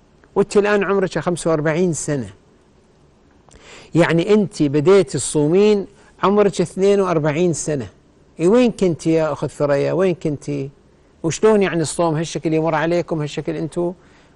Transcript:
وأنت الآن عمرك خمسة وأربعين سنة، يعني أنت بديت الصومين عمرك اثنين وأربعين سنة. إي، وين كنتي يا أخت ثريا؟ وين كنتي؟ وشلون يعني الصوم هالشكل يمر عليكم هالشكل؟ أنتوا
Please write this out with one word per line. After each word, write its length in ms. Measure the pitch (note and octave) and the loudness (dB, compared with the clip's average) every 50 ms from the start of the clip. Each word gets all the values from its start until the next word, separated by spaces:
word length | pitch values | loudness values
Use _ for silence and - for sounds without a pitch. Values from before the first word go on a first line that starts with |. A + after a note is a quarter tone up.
| _ _ _ _ _ _ _ | _ _ _ _ _ _ _
وأنت 220 | F#3+ G3+ - - G#3 | -2 -2 0 0 0
الآن 260 | G3 G#3 G#3 G3+ G3 | 2 2 2 0 0
عمرك 360 | F3+ G3+ G3 F#3+ F3 - E3 | 0 0 -2 -2 -2 -4 -4
خمسة 320 | D3 F3+ F3 D#3+ - F3 | -4 -4 -4 -2 -2 -2
وأربعين 420 | E3 D3+ D3+ E3 D3+ E3 F#3+ F3+ D#3+ | -2 0 0 -2 0 0 0 -2 -2
سنة، 360 | - - - D3 C#3 A2+ F#2+ F#2+ _ _ _ _ _ _ _ _ _ _ _ _ _ _ _ _ _ _ _ _ _ _ _ - - - - - - - - - | -4 -6 -6 -6 -6 -6 -10 -14 _ _ _ _ _ _ _ _ _ _ _ _ _ _ _ _ _ _ _ _ _ _ _ -20 -20 -20 -20 -20 -20 -14 -2 0
يعني 380 | D#3 E3+ C3+ D#3+ E3 E3+ - G#3 | 2 2 2 2 0 2 2 2
أنت 300 | G#3+ G3+ - - - D#3 | 2 2 0 -2 -2 -2
بديت 520 | C#3+ C3+ D3+ C#3 E3+ G3 G3+ F3+ - - | 0 0 2 4 4 6 4 4 2 -2
الصومين 720 | C#3+ - - - D#3 D3 D3 E3+ F#3+ G#3 G#3+ G#3 G3+ F#3 - - _ _ _ _ _ - | -6 -6 -4 -2 0 0 2 4 4 4 4 4 2 -2 -6 -12 _ _ _ _ _ 0
عمرك 380 | F#3 G3+ G#3 G#3 G3+ - - | 2 4 4 2 2 2 0
اثنين 400 | F3+ - - F#3 F#3+ G3+ G3+ G3+ | -4 -4 -2 0 2 2 2 2
وأربعين 520 | G3 F3+ F3 D#3+ D3 D#3 C#3+ D#3 F3+ F3+ D#3 | 2 0 0 0 0 0 0 2 0 0 0
سنة. 340 | - - - D3+ C#3 A2 F#2+ - _ _ _ _ _ _ _ _ - | -2 -4 -4 -4 -4 -6 -10 -14 _ _ _ _ _ _ _ _ -2
إي، 80 | D#3+ F3 | 2 2
وين 240 | G#3+ B3 B3+ A#3 | 4 4 4 2
كنتي 420 | - - G3 F3+ D#3+ - - E3 D#3+ | 2 0 0 0 0 0 0 0 2
يا 180 | D#3+ D#3 D#3 | 2 0 0
أخت 180 | C#3 - - C#3 | -2 -4 -6 -8
ثريا؟ 440 | - - D3 C#3+ C#3+ C#3 C#3+ C#3 C#3+ | -4 -2 -2 0 0 0 0 0 0
وين 220 | D#3+ F#3+ F#3+ E3+ | 0 0 0 -2
كنتي؟ 540 | - - E3 D3 C3+ - - C#3+ C#3+ C3+ C#3 - _ _ _ _ _ _ _ _ _ - | -2 -4 -6 -6 -6 -8 -8 -8 -8 -8 -10 -12 _ _ _ _ _ _ _ _ _ -6
وشلون 380 | E3 D3+ - - A3 A3 G#3 | -6 -2 2 2 4 4 4
يعني 200 | G3 E3+ D3 E3+ | 2 2 0 -2
الصوم 340 | D#3 C#3 - - E3+ E3 D#3 | -2 -2 -2 -2 -2 0 0
هالشكل 380 | D3+ E3+ D#3 - D#3 - E3 D#3+ | -2 -4 -6 -8 -6 -4 -2 0
يمر 220 | D#3+ D#3 E3 D#3+ | 0 0 0 0
عليكم 460 | D3+ D3+ E3 E3+ F3 D#3+ - F3 D#3 | -2 0 0 -2 -2 -2 -4 -4 -6
هالشكل؟ 340 | D3 D3 - D#3+ D3 - D#3+ | -6 -6 -8 -8 -8 -6 -6
أنتوا 380 | D#3 E3 D3+ - F3 F3 F3 F#3 - _ _ _ _ _ _ _ | -6 -8 -8 -6 -6 -6 -6 -6 -10 _ _ _ _ _ _ _